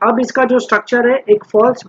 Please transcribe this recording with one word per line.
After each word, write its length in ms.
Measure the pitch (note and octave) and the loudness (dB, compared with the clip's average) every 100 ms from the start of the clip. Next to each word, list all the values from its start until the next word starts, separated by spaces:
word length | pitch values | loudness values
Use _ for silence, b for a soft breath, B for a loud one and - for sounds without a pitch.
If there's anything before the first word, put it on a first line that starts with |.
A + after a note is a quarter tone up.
अब 180 | A3 A#3 | -2 0
इसका 240 | A#3+ C4 | -2 -2
जो 140 | B3 B3+ | 0 0
स्ट्रक्चर 520 | - G#3 - A#3+ A#3+ | 0 -2 0 -2 0
है 140 | C4+ G#3+ | -2 0
एक 160 | G#3 | -2
फॉल्स 400 | - G#3 A#3+ A#3+ | 0 0 0 -2